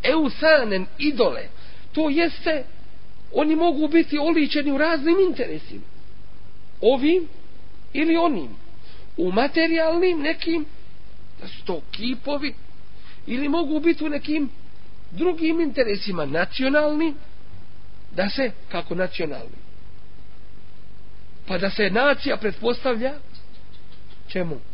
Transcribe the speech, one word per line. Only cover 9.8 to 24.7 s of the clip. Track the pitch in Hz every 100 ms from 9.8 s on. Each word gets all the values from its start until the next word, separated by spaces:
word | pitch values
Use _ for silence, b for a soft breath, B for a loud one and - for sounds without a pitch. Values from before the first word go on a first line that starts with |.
| 320 339 359 339
nekim, | 294 320 - 330 302 - - - - - - -
da | -
su | -
to | - 170 -
kipovi, | - 226 254 - 285 277 - - - - - B B -
ili | 240 285
mogu | 320 302 311
biti | 311 330
u | 302
nekim | 285 294 302 277 - - - - - -
drugim | 175 339 320 320 330
interesima | 320 240 233 202 208 175 143
nacionalnim, | 151 185 - 262 285 302 302 320 285 - - - - - - - - -
da | - 196
se, | 233 262 - -
kako | 175 170
nacionalni? | 170 185 - 165 131 - - - - - - - - - - - - - - - - - - - - -
Pa | 185
da | 196
se | - 208
nacija | 196 277 277 277 220
pretpostavlja | 208 - 226 240 262 233 247 294 - - - - - - - - - - -
čemu? | 185 175 139 -